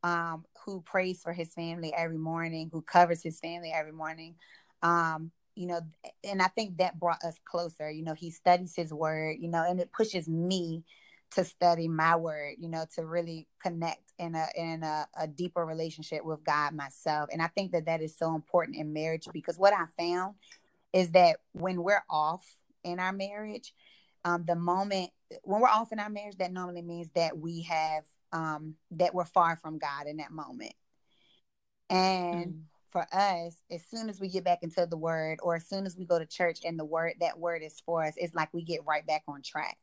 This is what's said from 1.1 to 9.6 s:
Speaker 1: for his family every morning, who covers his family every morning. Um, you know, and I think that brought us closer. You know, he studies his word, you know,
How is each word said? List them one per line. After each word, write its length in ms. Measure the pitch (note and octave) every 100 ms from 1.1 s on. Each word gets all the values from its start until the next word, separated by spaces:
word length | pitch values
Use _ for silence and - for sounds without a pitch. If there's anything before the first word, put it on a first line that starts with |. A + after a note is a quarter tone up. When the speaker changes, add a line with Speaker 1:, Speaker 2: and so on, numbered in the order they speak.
| F#3
Speaker 1:
for 100 | -
his 200 | F3 E3+
family 400 | - E3 E3+ D#3+ D#3+
every 220 | E3 D#3+
morning, 520 | D#3+ E3 E3 D#3+ D#3+
who 80 | E3
covers 420 | - F3+ F3 E3+
his 160 | E3+ D#3+
family 320 | E3 E3+ E3+
every 200 | D#3+ D#3
morning. 420 | D#3 D#3 E3 E3 E3 - - _ _
Um, 500 | E3+ E3+ E3 D#3+ D#3+ _ _ -
you 120 | F3+
know, 140 | E3+ E3 - - -
and 180 | - G3
I 60 | F#3
think 300 | - G#3+ E3+
that 220 | F#3 E3+
brought 240 | F3 D#3+
us 120 | E3+ D#3+ -
closer. 440 | F3 F3 D#3+ D3+
You 140 | D#3
know, 100 | D#3+
he 180 | D#3 E3+
studies 420 | E3 - F3+ F3+ -
his 180 | E3
word, 440 | D3+ D#3+ D#3 D#3 -
you 80 | E3+
know, 140 | E3